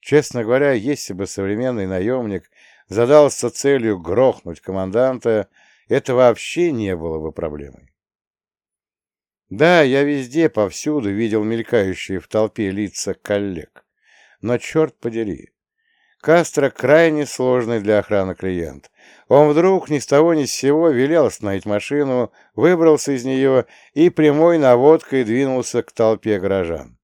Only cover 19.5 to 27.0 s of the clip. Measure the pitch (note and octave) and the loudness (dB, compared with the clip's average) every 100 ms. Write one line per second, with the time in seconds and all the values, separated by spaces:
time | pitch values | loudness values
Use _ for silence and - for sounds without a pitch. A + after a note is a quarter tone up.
19.5 | D3 F3 F#3+ - D3 - C#3+ E3 D#3+ C3 | 4 2 0 -2 -6 0 2 4 2 -2
20.5 | - C3 D3+ E3 B2+ C3+ E3 B2+ - G#2+ | -2 0 2 2 2 2 2 0 0 -6
21.5 | G2 G#2+ G#2 - C#3+ C#3+ B2+ A2+ _ _ | -6 -4 -4 -2 -4 -2 -2 -4 _ _
22.5 | - C#3+ F3 E3 D3+ - C3+ B2 C3 C3+ | 0 2 4 4 4 0 -6 -4 0 2
23.5 | C3 A2+ - _ - E3+ E3+ D3+ C#3+ E3 | 2 -2 -12 _ 0 0 4 2 4 4
24.5 | E3+ C#3 A#2+ C#3 D#3+ - C3+ A#2 A#2 C3+ | 4 4 6 6 4 2 -4 0 0 0
25.5 | C3 A#2+ A#2+ - - A2 A2 A2 G#2 F#2+ | -2 -4 -4 -6 0 0 0 -2 -2 0
26.5 | G2 E2+ D#2+ B1+ _ | -2 -2 -6 -12 _